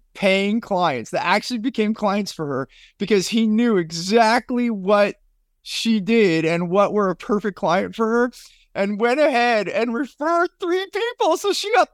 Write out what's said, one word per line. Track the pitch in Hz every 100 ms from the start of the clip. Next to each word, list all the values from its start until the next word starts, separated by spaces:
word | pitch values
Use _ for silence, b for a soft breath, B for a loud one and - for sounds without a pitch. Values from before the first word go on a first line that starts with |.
| _
paying | - 196 190 202 226
clients | - 185 170 127 -
that | 160 160
actually | 208 - 240
became | 247 226 214
clients | 220 208 202 190
for | - 147
her | 131 135 b b -
because | 202 202 -
he | 226 220
knew | 214 240 196
exactly | 165 165 185 233 220 247 - 247 240
what | 202 185 208 202 - _ _ _ _
she | - - 226 220
did | 180 233 196 160
and | 160 170 175
what | 196 196
were | 208 190
a | 175
perfect | - 208 214 -
client | 170 185 185 202
for | 220
her, | 233 247 B B B B
and | - 202 208
went | 233 277
ahead | 302 240 240 220 175
and | 208 240
referred | 233 262 - 311 339 349 -
three | 349 370 392
people. | 381 466 - 339 339
So | 403
she | - 415
got | 403 311